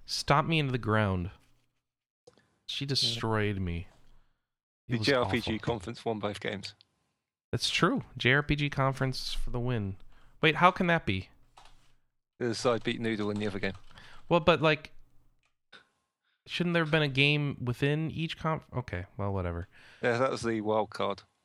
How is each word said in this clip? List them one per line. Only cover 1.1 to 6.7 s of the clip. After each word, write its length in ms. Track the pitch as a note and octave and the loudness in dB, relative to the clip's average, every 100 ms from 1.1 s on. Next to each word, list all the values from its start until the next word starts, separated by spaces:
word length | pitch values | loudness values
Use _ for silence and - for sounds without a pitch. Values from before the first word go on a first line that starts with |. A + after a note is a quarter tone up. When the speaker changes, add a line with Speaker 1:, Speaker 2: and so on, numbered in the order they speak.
| F#2 F2 - _ _ _ _ _ _ _ _ - _ _ _ - | 0 -4 -8 _ _ _ _ _ _ _ _ -20 _ _ _ -10
Speaker 1:
She 200 | - C#3 | -6 -2
Speaker 2:
Yeah. 20 | |
Speaker 1:
destroyed 680 | - - A#2 A2+ A2 G#2 G2 | 0 0 0 0 2 2 0
me. 300 | F2+ E2+ - - - - _ _ _ _ _ _ - | -2 -4 -6 -16 -20 -20 _ _ _ _ _ _ -6
It 40 | |
Speaker 2:
The 60 | A#2 | -2
Speaker 1:
was 60 | A2 | 2
Speaker 2:
J 60 | |
R 140 | C3 A2+ | 4 2
P 140 | A#2+ | 0
G 140 | A#2 G#2+ | -2 -4
Speaker 1:
awful. 20 | |
Speaker 2:
conference 480 | - A#2 A#2 A#2+ A#2 | -2 -4 -6 -6 -4
won 120 | A2 | -2
both 220 | G#2 G2+ | -4 -4
games. 320 | A2+ G#2 - | -6 -6 -8